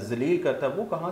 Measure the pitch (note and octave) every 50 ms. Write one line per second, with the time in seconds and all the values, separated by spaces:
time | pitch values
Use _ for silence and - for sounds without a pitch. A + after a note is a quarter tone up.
0 | G#2 G#2 A#2+ A#2 C3 D#3+ F3 E3 D#3+ C#3+ B2 - D3 B2+ C#3+ F#3+ A3+ A3 F3 D#3+
1 | E3 F3+